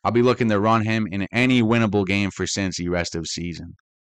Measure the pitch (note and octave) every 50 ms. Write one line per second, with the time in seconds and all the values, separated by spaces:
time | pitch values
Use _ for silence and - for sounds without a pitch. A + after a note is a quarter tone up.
0 | _ F#2+ G#2+ A#2 A#2+ B2 A#2+ - B2+ A2+ G#2+ G2+ G2+ A2 A2+ A2+ G#2+ A2 A2 A2+
1 | A2 F#2 E2+ G2 F#2+ - - A2+ B2 B2+ C3 B2 A2+ G#2+ A#2 A#2 A#2 G#2+ F#2+ G#2
2 | G2 F2+ G2 G2+ G2+ F#2+ - - F#2+ F2 - - G2 F#2 E2+ - F2 F2 F2 F2
3 | F2 - - E2+ E2 - - - E2+ F2 E2 D#2+ E2+ E2+ F2 _ _ _ _ _